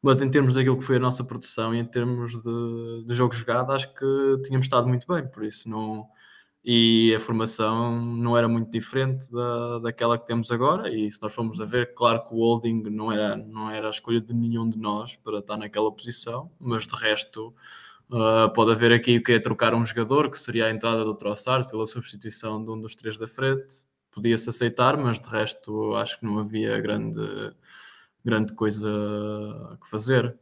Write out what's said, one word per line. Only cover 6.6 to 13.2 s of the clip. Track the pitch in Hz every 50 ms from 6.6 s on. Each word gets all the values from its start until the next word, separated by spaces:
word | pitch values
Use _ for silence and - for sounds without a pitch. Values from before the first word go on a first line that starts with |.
| _
e | 123 120 117 117 113 113 113 113 113 110
a | 110
formação | 110 - 117 110 110 110 - - 110 110 113 113 117 120 117 117
não | 120 120 117 117 120 117 120
era | 120 117 113
muito | 117 117 113 107
diferente | - 113 110 - - 131 131 135 131 131 131 -
da, | 120 120 120 120 120 117 120 120 120 117
daquela | 113 117 117 - 117 117 117 117
que | 117
temos | - 117 117 113 -
agora, | 123 117 127 143 165 185 220 190 120
e | 110 107 104
se | 104 - -
nós | 107 -
formos | - 117 113 110 -
a | 110
ver, | 107 117 123 120 120 -
claro | - 120 117 113 113 -
que | - 117
o | 113
Holding | 113 117 117 117 117 117 113 113 107 104
não | 107 107 107 113 110
era, | 104